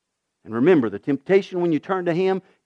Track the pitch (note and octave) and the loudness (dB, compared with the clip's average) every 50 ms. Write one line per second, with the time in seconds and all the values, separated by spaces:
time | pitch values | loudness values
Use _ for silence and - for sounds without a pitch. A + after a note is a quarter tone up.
0 | _ _ _ _ _ _ _ _ _ F#2+ A2 A#2 B2+ E3+ G3 D3+ A#2 G#2+ F#2+ G2+ | _ _ _ _ _ _ _ _ _ -8 -4 0 2 4 4 4 2 0 -4 -6
1 | - - C#3+ C#3 - - F#3+ G3 F#3+ - F#3 F3+ F3 F3 D#3 C#3+ - - F#3+ F#3 | -4 -4 -4 -4 -2 0 0 0 0 0 -4 -4 -2 -2 -2 -2 -2 -4 -4 -4
2 | F3 F3 D#3+ E3+ F#3 F#3+ F#3+ F#3 - _ _ _ _ | -2 -2 -2 0 0 -2 -2 -4 -6 _ _ _ _